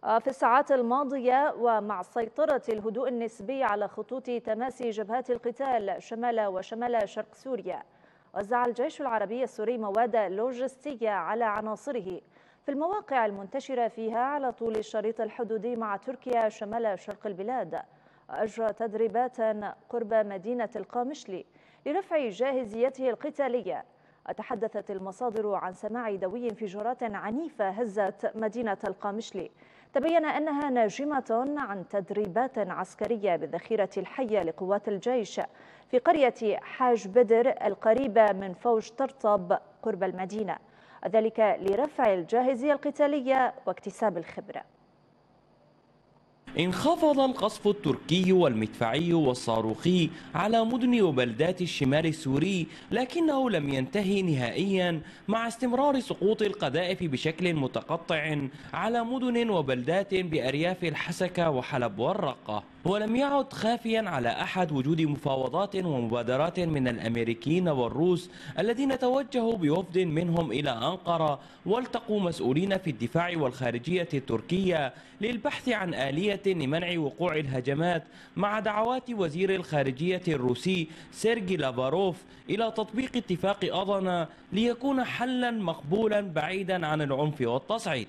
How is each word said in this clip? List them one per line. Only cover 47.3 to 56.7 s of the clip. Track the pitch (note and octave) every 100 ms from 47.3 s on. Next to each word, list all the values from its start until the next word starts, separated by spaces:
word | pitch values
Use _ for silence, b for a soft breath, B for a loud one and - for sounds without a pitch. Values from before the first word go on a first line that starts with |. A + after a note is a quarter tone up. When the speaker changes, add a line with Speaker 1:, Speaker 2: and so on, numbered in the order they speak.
| B3+ G#3 - G#3
Speaker 2:
التركي | G3+ D#3 B2+ - F3 F#3
والمدفعي | F#3 E3 A2 A2 - A2+ B2+ E3+
والصاروخي | E3+ D3 B2 - A2+ A2 A2 E3 F#3 D#3 B B D3+
على | G3 A3+ A3+
مدن | B3 B3 B3
وبلدات | F#3+ C3 B2 A2 D#3 F#3
الشمال | F3 - C3+ C#3+ E3
السوري، | D#3 C3+ C3+ E3+ F#3+ D#3+ B B
لكنه | G#3 B3+ E4+ E4 C#4 B3+
لم | F#3 C#3
ينتهي | C#3 B2+ G3+ G3 G3+
نهائيا | F#3+ C#3+ A#2+ A2 F#3+ F#3+ F3+ E3 D3+ B -
مع | A3 A#3
استمرار | A3+ B3+ B3 C#4+ C#4
سقوط | - F3 F#3+ G#3+
القذائف | G#3 - D#3